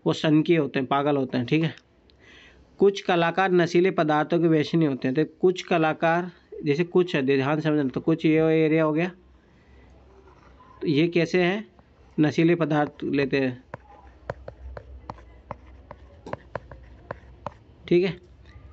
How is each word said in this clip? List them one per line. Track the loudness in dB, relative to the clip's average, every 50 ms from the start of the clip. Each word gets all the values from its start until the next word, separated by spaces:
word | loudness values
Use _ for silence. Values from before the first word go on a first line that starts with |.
| _
वो | -4 -4
सन | -2 0 2 2 2
की | 4 4 2
होते | 2 2 0 -2 -4
हैं, | -2 0
पागल | 0 0 2 2 0 0
होते | -2 -2 -4 -4
हैं, | -2 -2
ठीक | 0 0 0
है। | -2 -6 -10 _ _ _ _ _ _ _ _ -20 -20 -20 -20 -20 -20 -20 -20 -20 _ _ 2
कुछ | 2 2 2 0
कलाकार | -2 -2 0 2 2 0 0 0 0 2
नशीले | 4 2 2 2 2 2 2 2
पदार्थों | 2 0 0 2 2 0 0 0 0 0
के | 2 2
व्यसनी | 2 2 2 0 0 0 2
होते | 0 0 -2 -4 -2
हैं। | 0
तो | 0 -2 -2 -2 _
कुछ | 0 0 0 0
कलाकार, | -2 -2 0 0 2 0 0 0 0 0 0 0 -2 -6 -12 -18 _ _ -16 -8 -4
जैसे | -2 -2 -2 -2
कुछ | 0 0 0 0 0 -2
है, | -2 0
ध्यान | 2 2 2 2 0 -2
से | -2
समझना, | 0 0 0 0 0 -2
तो | -4 -4
कुछ | -2 -2 -2 0 2
ये | 2 2 4 4 2 2
एरिया | 2 2 2 2 2 2
हो | 0 0
गया, | -2 -2 -4 -6 -12 _ _ _ _ _ _ _ _ _ _ -20 -20 -20 -20 -20 -20 -20 -20 -20 -20 -20 -20 -20 -20 -20 -20 -20 -20 -20 -20 -16 -8
तो | -4 -2
ये | 0 2 0 2
कैसे | 0 0 -2 0 0 0 0
हैं? | 0 -2 -4 -8 -12 _ -20 _ _ _ _ -20 -12 _ 0
नशीले | 0 0 2 2 2 2 2
पदार्थ | 2 0 0 0 0 -2 -2 -6 -10 -8
लेते | -4 -2 -2 -2 -2 -2 -2
हैं, | -2 -2 -4 -8 -14 _ -20 -20 -20 -20 -20 -20 -20 -20 -20 -16 -14 -14 -14 -14 -16 -20 -20 -18 -18 -16 -16 -16 -18 -18 -20 -20 -18 -18 -20 -20 -20 -20 -20 -20 -20 -18 -18 -18 -18 -20 -20 -20 -20 -20 -20 -20 -20 -20 -20 -20 -16 -14 -14 -14 -16 -16 -18 -18 -16 -16 -20 -20 -20 -20 -20 -20 -18 -18 -18 -18 -18 -20 -20 -18 -16 -16 -16 -16 -20 -20 -20 -20 -4
ठीक | 0 2 2 2
है। | 0 -4 -8 -14 -20 -20 -20 -20 -20 -20 -20 -20 -20